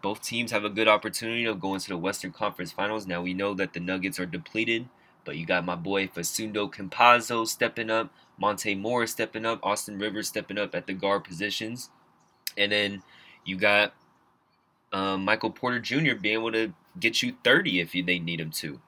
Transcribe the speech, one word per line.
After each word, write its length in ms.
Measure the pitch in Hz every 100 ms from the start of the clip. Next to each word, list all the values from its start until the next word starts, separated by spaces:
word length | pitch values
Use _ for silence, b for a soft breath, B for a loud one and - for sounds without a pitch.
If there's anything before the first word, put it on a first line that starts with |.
Both 200 | 101 107
teams 300 | - 117 117
have 140 | 113 104
a 40 |
good 200 | 101 110
opportunity 560 | 104 104 - 113 117 117
of 160 | 101
going 180 | 95 95
to 80 | 95
the 100 | 90
Western 360 | 90 101 92
Conference 400 | - 104 - 85
Finals. 340 | - 101 110 95
Now, 140 | 87
we 120 | 90
know 200 | 92 101
that 180 | 98 92
the 80 | 87
Nuggets 400 | 87 92 95 -
are 60 | 87
depleted, 640 | 85 - 110 113 117 123 b b b
but 140 | - 76
you 80 | 82
got 180 | 90
my 120 | 87 87
boy 320 | 87 98 95
Facundo 600 | - 85 - 110 104 101
Campazzo 800 | - 92 - 120 120 113 117 113
stepping 420 | - 117 117 113
up, 240 | 110 - b b -
Monte 380 | 101 101 110 98
Morris 360 | 107 120 113
stepping 340 | - 113 113 113
up, 160 | 107
Austin 340 | 98 104 - 101
Rivers 300 | 104 101 101
stepping 300 | 110 - 101
up 180 | 98 90
at 100 | 87
the 80 |
guard 300 | 95 98 98
positions. 640 | 87 85 101 - 110 123 - _ _ _ _ _ - -
And 160 | 101
then 280 | 104 101 101 B B B B -
you 100 | 92
got 380 | 104 104 104 - _ _ _ _ _ _ _ _ _
um, 340 | 98 95 95 98
Michael 240 | 110 113
Porter 300 | - 123 120
Junior 360 | 117 131 156 110
being 200 | 104 110
able 160 | 113
to 220 | 113 110 - _ 90
get 220 | 113 117
you 140 | 123 -
thirty 360 | 120 143 180 90
if 140 | 82
you, 100 | 92
they 160 | 87 87
need 200 | 82 85
him 120 | 80
to. 280 | - 80 67